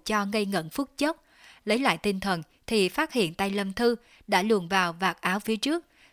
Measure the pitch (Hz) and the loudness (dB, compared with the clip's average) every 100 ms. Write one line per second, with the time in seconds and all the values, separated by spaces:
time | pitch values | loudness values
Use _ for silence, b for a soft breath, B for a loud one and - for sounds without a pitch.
0 | - 214 202 214 202 196 160 - 277 - | -2 -2 0 -2 -2 -2 -4 -6 -6 -2
1 | 294 330 B B B B 208 226 262 160 | -2 -2 B B B B -2 0 2 0
2 | 208 190 202 170 156 b b 220 180 - | -2 -2 -2 -4 -6 b b 2 2 0
3 | 311 254 170 170 196 202 196 190 240 233 | -2 0 0 0 -2 -2 -4 0 2 0
4 | b b b 190 214 214 170 196 175 170 | b b b 2 4 2 2 0 0 0
5 | 185 165 180 196 - 220 277 339 - b | -2 -2 -2 -2 -2 -2 -2 -2 -4 b
6 | b | b